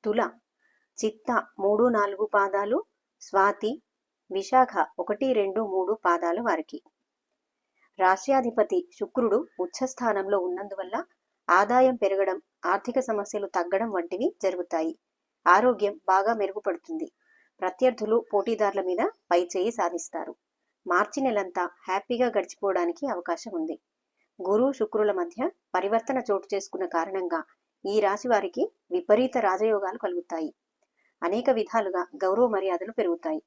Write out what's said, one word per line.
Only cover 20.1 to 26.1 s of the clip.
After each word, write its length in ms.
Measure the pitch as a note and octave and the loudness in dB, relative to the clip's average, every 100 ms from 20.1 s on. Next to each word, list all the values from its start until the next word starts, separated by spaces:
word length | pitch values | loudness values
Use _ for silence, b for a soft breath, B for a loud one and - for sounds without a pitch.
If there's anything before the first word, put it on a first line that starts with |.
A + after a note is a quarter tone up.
| E3 F3 F3 _ _ _ _ - | -10 -10 -14 _ _ _ _ 0
మార్చి 360 | F3 G#3 - | 2 2 0
నెలంతా 460 | C4+ G#3 F#3+ F3+ F3 _ - | 0 0 -2 -4 -4 _ -4
హ్యాపీగా 400 | F#3+ - A#3+ B3 | -4 -2 -2 0
గడిచిపోవడానికి 800 | A3 F3+ - G3+ F3+ F3 E3+ C#4 | 0 -4 -4 -2 0 0 -2 -4
అవకాశం 440 | F#3 F3 E3+ A#3 | -4 -4 -6 -6
ఉంది. 260 | F3+ D#3+ D#3 _ _ _ _ _ _ F3+ | -6 -6 -8 _ _ _ _ _ _ 0
గురు, 240 | G#3 C4 | 2 2
శుక్రుల 400 | C4 G#3+ G#3+ G#3 | 0 -2 0 0
మధ్య 380 | F#3+ E3+ - D#4 _ _ F#3 | 0 -4 -4 -6 _ _ -2
పరివర్తన 460 | G3 A3+ A3+ | 0 -2 0